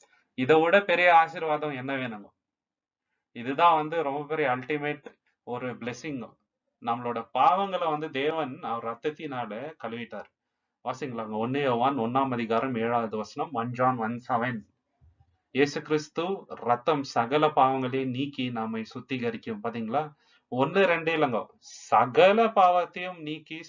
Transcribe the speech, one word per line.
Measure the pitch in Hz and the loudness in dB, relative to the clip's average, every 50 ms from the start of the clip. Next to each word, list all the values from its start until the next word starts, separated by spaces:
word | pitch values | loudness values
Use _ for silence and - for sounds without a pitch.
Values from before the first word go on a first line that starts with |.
| _ _ _ _ _ _ _ | _ _ _ _ _ _ _
இதை | - 131 127 156 160 | -2 2 4 6 6
விட | 160 170 180 202 | 6 6 4 4
பெரிய | 202 185 170 175 180 175 170 | 4 4 2 4 6 6 8
ஆசீர்வாதம் | 165 160 160 - 180 160 160 151 151 151 151 | 6 6 4 0 -4 -2 -2 -2 -2 -2 -4
என்ன | 143 127 123 139 139 | -6 -6 -6 -6 -4
வேணுங்க? | 131 131 120 110 104 101 - _ _ _ _ _ _ _ _ _ _ _ _ _ _ _ _ _ _ _ _ | -4 -6 -6 -8 -10 -14 -18 _ _ _ _ _ _ _ _ _ _ _ _ _ _ _ _ _ _ _ _
இதுதான் | - 123 113 127 139 139 160 170 165 | -14 -10 -8 -4 0 4 6 6 6
வந்து | 156 151 156 165 170 151 | 6 2 0 -2 -2 -2
ரொம்ப | 139 135 147 143 | -2 -2 -4 -4
பெரிய | 139 156 156 151 131 | -4 -2 0 0 0
அல்டிமேட் | 123 127 131 - 151 147 147 147 147 147 - - - _ _ _ _ _ _ | 0 -2 -2 -4 -4 -2 -2 -4 -6 -6 -10 -20 -20 _ _ _ _ _ _
ஒரு | 117 120 120 127 123 113 104 | -10 -10 -8 -8 -8 -8 -8
பிளெஸிங். | 117 123 131 - - 160 143 127 110 107 _ _ _ _ _ _ _ _ _ _ 117 | -8 -10 -10 -10 -10 -10 -10 -10 -10 -14 _ _ _ _ _ _ _ _ _ _ -4
நம்மளோட | 120 117 123 120 120 117 117 113 - - | -4 -4 -2 -2 -4 -4 -6 -6 -4 0
பாவங்களை | 131 139 160 180 190 196 196 185 175 175 160 | 2 4 4 4 2 0 -2 -2 -4 -2 -2
வந்து | 151 151 156 156 | -2 -4 -4 -6
தேவன் | 156 135 139 151 160 160 151 127 131 - | -4 -2 -2 -2 -2 -2 -4 -6 -6 -10
அவர் | - 117 113 117 113 | -8 -8 -6 -6 -6
ரத்தத்தினால | 117 117 - - 156 147 - 165 151 135 123 120 104 104 113 135 156 156 | -8 -8 -6 -6 -6 -6 -6 -10 -10 -8 -8 -8 -8 -8 -10 -10 -12 -12
கழுவிட்டார். | - - 113 117 120 117 110 110 101 90 _ _ _ _ _ _ _ _ _ _ _ - | -12 -12 -10 -8 -10 -10 -10 -12 -14 -14 _ _ _ _ _ _ _ _ _ _ _ -10
வாசிங்களாங்க, | 123 127 - 151 131 117 117 113 107 | -8 -8 -6 -8 -8 -8 -8 -8 -6
ஒன்னு | 107 107 113 123 131 139 | -4 -2 -2 -2 0 0
யோவான் | 143 131 120 117 120 139 143 131 | 0 0 2 2 2 2 2 0
ஒண்ணாம் | 113 113 123 135 135 131 123 | -2 0 0 0 0 0 -2
அதிகாரம் | 117 117 107 113 113 123 135 123 | -2 -2 0 0 0 0 -2 -2
ஏழாவது | 110 113 117 120 120 113 107 107 110 | -2 -2 0 0 0 -2 -2 -4 -6
வசனம், | 104 - - 147 151 160 143 | -8 -8 -6 -8 -8 -6 -4
ஒன் | 113 117 123 | -4 -4 -4
ஜான் | 120 123 127 127 127 120 | -2 0 2 2 2 0
ஒன் | 107 113 120 117 - - | -2 -4 -6 -6 -4 -2
செவன். | 127 113 117 127 120 107 101 _ _ _ _ _ _ _ _ _ _ _ _ _ _ _ _ _ | -2 0 0 -2 -4 -6 -10 _ _ _ _ _ _ _ _ _ _ _ _ _ _ _ _ _
இயேசு | - 127 143 143 143 160 | 0 2 2 2 0 -4
கிறிஸ்து | 147 - 156 151 151 - - 160 170 185 196 196 - - | -4 -2 -2 -2 -2 -4 -6 -4 -4 -4 -4 -6 -8 -12
ரத்தம் | - - - 117 123 120 - 170 156 143 135 | -14 -4 0 0 0 2 2 2 2 2 0
சகல | - - - 120 117 139 151 151 151 | -2 -2 -2 0 2 2 2 2 4
பாவங்களையும் | 151 151 131 131 135 131 131 123 123 135 135 131 | 4 6 4 4 4 2 -2 -2 -2 -2 -2 -2
நீக்கி | 120 127 143 139 139 - 127 123 | -2 -4 -4 -6 -4 -4 -6 -4
நம்மை | 120 117 113 110 113 110 110 | -4 -4 -4 -4 -4 -6 -8
சுத்திகரிக்கும். | - - 123 113 - 131 123 117 117 110 107 - 117 110 101 107 | -8 -10 -12 -10 -6 -6 -4 -4 -4 -4 -6 -6 -8 -8 -6 -6
பாத்தீங்களா? | 117 110 117 113 107 120 143 156 151 - _ _ _ _ _ _ - 127 | -6 -6 -6 -6 -4 -2 -2 -4 -4 -10 _ _ _ _ _ _ -6 0
ஒண்ணு | 127 175 170 180 196 196 | 0 0 2 4 4 4
ரெண்டு | 175 170 160 160 160 165 | 4 4 2 0 0 0
இல்லைங்க, | 156 147 131 117 101 - - _ _ | 2 2 0 0 -2 -4 -6 _ _
சகல | - - - - - - 113 110 117 127 120 147 175 190 208 226 226 214 | -20 -20 -20 -16 -4 2 4 4 4 4 6 8 8 8 8 6 4 2
பாவத்தையும் | 208 202 185 180 180 180 170 - - 180 180 185 180 170 | 4 6 6 6 6 4 2 -2 -4 -10 -10 -10 -10 -10
நீக்கி | 156 147 156 160 156 - 160 160 165 | -10 -10 -10 -10 -12 -14 -14 -14 -14